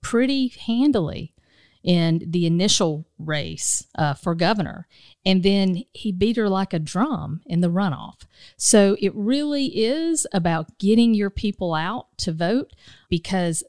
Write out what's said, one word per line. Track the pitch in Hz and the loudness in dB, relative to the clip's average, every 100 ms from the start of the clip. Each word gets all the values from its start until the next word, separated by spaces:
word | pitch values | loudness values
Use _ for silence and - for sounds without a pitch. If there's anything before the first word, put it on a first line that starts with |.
pretty | - 233 254 277 254 | -4 0 2 0 -2
handily | - - 233 285 233 156 - - - _ _ _ _ | -4 -4 2 2 2 0 -4 -12 -16 _ _ _ _
in | - 175 165 165 170 | 0 2 4 0 0
the | 175 170 | 0 2
initial | 170 202 - 175 151 156 _ | 2 2 2 0 -2 -8 _
race, | 160 151 98 80 - - - | -6 -6 -6 -8 -6 -6 -6
uh, | - 151 139 | -4 -2 -2
for | - | -4
governor. | 165 175 214 170 - - _ - _ | 0 0 0 -2 -8 -16 _ -20 _
And | - 190 | 2 2
then | 185 196 190 180 - | 4 2 2 -2 -6
he | - 220 | -10 -8
beat | 180 208 233 | 0 0 2
her | 208 | 0
like | 190 196 | 0 -2
a | 170 | -4
drum | 151 180 269 220 - 156 294 | -4 -2 -2 -2 -6 -10 -4
in | 170 | 0
the | 175 | 2
runoff. | 170 202 139 - - - _ - _ | 2 -2 -4 -10 -20 -20 _ -20 _
So | - 214 202 190 | 4 6 6 4
it | 196 | -2
really | - 202 277 294 285 269 | -2 -2 -2 0 -2 -2
is | - 220 294 330 320 - | -2 -2 0 -2 -2 -2
about | - 170 165 156 _ | -2 0 -2 -4 _
getting | 196 226 233 | 2 4 6
your | 214 202 | 4 0
people | - 214 202 180 156 | -2 -4 -4 -4 -2
out | 165 220 - - | -4 -6 -12 -8
to | - | -6
vote, | 160 170 240 - - - - _ | -2 0 0 -2 -12 -20 -20 _
because | 170 - 185 175 165 | -4 -2 -2 0 -2